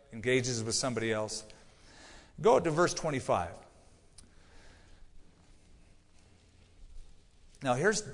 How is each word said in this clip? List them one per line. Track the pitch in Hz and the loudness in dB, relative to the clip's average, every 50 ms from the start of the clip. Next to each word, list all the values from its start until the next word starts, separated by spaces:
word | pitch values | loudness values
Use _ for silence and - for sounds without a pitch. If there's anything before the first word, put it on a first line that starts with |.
| - - | -20 -16
engages | - 113 104 123 127 131 120 127 123 113 110 | -12 -4 0 2 2 4 2 2 -2 -2 -2
with | 113 110 | -2 -2
somebody | - - 131 117 113 110 113 | 0 0 0 -2 0 0 0
else. | 110 107 107 107 - - - - - - - - - - - - - - - - - - - - - - | 0 0 -2 -4 -6 -10 -12 -14 -18 -20 -20 -20 -20 -20 -20 -20 -20 -20 -20 -20 -20 -20 -20 -20 -10 2
Go | 147 214 254 254 | 4 6 6 6
to | 170 170 | 4 2
verse | 151 156 175 - - | 2 4 2 2 2
twenty-five. | - - 160 143 127 - - 120 98 87 85 - - - - - - - - - - - - - - - - - - - - - - - - - - - - - - - - - - - - - - - - - - - - - - - - - - - _ - - - - - - - - - - - - - - - - - - - - - - - - - - - - - - | 0 -2 -2 -2 -2 0 0 0 0 0 -2 -8 -12 -18 -20 -20 -20 -20 -20 -20 -20 -20 -20 -20 -20 -20 -20 -20 -20 -20 -20 -20 -20 -20 -20 -20 -20 -20 -20 -20 -20 -20 -20 -20 -20 -20 -20 -20 -20 -20 -20 -20 -20 -20 -20 -20 -20 -20 -20 -20 -20 -20 _ -20 -20 -20 -20 -20 -20 -20 -20 -20 -20 -20 -20 -20 -20 -20 -16 -16 -16 -16 -16 -18 -20 -20 -20 -20 -20 -20 -20 -16 -4
Now, | 139 131 123 | 0 0 2
here's, | 127 160 208 220 - - - | 4 4 2 2 2 -2 -6